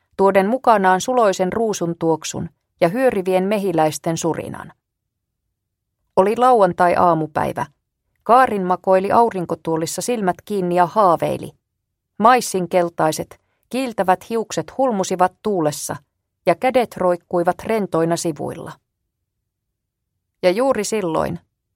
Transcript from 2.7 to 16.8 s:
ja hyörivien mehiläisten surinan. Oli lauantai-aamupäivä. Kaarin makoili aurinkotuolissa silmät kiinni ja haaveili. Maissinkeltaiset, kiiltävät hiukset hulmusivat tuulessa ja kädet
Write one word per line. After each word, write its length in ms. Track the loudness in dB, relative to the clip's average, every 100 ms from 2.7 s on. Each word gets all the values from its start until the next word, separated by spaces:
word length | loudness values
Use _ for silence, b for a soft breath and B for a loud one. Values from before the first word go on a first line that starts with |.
| _
ja 80 | 0
hyörivien 540 | 2 0 0 0 0
mehiläisten 760 | 0 -2 0 0 0 -2 -6 -4
surinan. 560 | -4 -4 -8 -14 -16 _ _ _ _ _ _ _ _ _ _ _ _ _ _ 0
Oli 200 | 2 2
lauantai-aamupäivä. 1300 | 4 4 4 2 2 4 2 2 -2 -4 -4 -4 -10 _ _ _ _ _
Kaarin 400 | 2 4 4 0
makoili 480 | -2 -2 2 2 4
aurinkotuolissa 920 | 2 2 0 -6 -6 -4 -4 -4 -6
silmät 340 | -6 -2 -2 -4 -6
kiinni 300 | -6 0 0
ja 100 | 2
haaveili. 680 | 2 2 2 0 -4 -10 -16 _ _ _ _ _ 0
Maissinkeltaiset, 1200 | 4 4 2 -4 0 0 0 0 -2 -2 -8 -18 _ _ _
kiiltävät 600 | -6 -4 -2 0 0 -2
hiukset 480 | -6 -6 -8 -6 -2
hulmusivat 560 | -2 0 -2 0 0 0
tuulessa 520 | -4 -2 -2 -4 -8 -12 _ _ _ _ -4
ja 100 | -2
kädet 420 | 0 0